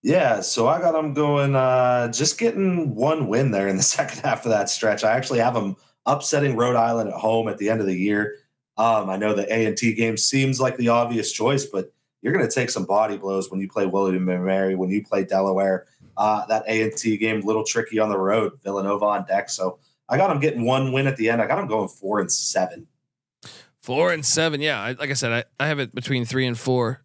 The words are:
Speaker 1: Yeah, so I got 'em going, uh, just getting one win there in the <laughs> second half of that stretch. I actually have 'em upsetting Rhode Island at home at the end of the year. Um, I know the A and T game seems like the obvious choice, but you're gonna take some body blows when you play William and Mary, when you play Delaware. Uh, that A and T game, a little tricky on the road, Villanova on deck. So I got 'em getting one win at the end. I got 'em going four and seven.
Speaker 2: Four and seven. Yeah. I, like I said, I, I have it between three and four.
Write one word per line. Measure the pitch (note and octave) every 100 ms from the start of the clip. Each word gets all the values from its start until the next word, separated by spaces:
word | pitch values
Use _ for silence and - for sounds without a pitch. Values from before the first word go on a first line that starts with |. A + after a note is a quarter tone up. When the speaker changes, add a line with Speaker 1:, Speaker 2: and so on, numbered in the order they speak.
Speaker 1:
Yeah, | - F3 C#3+ G#2+
so | F#2 - A#2
I | D#3+
got | E3+
'em | D#3+ D#3
going, | C#3 D3 C#3+ C#3
uh, | C3+ C3 B2+ B2 B2 A#2+
just | A#2 C#3+ -
getting | A3+ G#3 F#3+ F3 D3+
one | G#2+ C#3 D#3+ A#2
win | A2+ C#3
there | G2+ G2
in | F#2+
the |
<laughs> | - -
second | D3+ -
half | C#3+ A2
of | A#2+
that | G#2+ -
stretch. | - A2 G#2
I | A2
actually | A#2 - A#2+
have | A#2 A#2
'em | G2 F#2+ _ _ -
upsetting | C#3+ - D3+ C#3+ A#2
Rhode | B2 A#2+
Island | A#2 A#2 G#2
at |
home | G2 A2 A2+ A2
at | F#2+
the | G2+
end | A2
of | G2
the | F#2
year. | G2+ G#2 G#2 - _ _ _ -
Um, | A2+ A2 F#2+
I | F#2+
know | G#2+
the | G2+ G2+
A | A2+ A2
and | F#2+
T | A#2
game | A2+ A2+ A2
seems | - C3+ C3+ B2
like | B2+ B2+
the | A#2
obvious | A#2 A#2+ A#2 G2+
choice, | - A#2 C#3 -
but | G2 F#2 _ _ _
you're | -
gonna | F#3+ A#2
take | - A#2+
some | - F#2
body | G2+ A2 G2+
blows | G2 F#2+ F#2+
when | F#2+
you | F#2+
play | - G2
William | F#2+ G2 F#2 F#2
and | F2+
Mary, | F#2 F#2+ F#2+
when | F#2 F#2
you | G2+
play | G#2 -
Delaware. | F#2 F#2+ G2 F#2+ G2 F#2 - _ - -
Uh, | G#2+ G#2+ G#2
that | A2 A2
A | A2
and | A2 -
T | A2+ G#2
game, | A2 A2
a | G2+
little | A2
tricky | A2 A#2 A2 A2
on | G#2+
the | G2
road, | F#2+ A2 G2+ -
Villanova | G2 G2 G2 G2+
on | G#2 G2+ F#2+
deck. | G2 -
So | - F#2 - _ _ -
I | C3
got | F#3+
'em | D3
getting | D3+ B2
one | A#2 C3 C3+
win | C3 C3+
at | C3+
the | A2
end. | A#2
I | G#2
got | D3+
'em | F#3+
going | G2+ F#2+
four | - F#2+ G#2
and | F#2
seven. | - - - F#2 E2+ E2 _ _ _ _ _ - - - _
Speaker 2:
Four | - B2+ F3
and | E3
seven. | C3+ - D#3+ D3
Yeah. | D3+ B2+
I, | G#2+
like | C3 C#3+
I |
said, | C3+ A#2+
I, | A#2 - _
I | D3
have | D3
it | B2+
between | - A#2+ C3
three | A#2 C3 B2+
and | A#2
four. | - B2+ A#2 C3+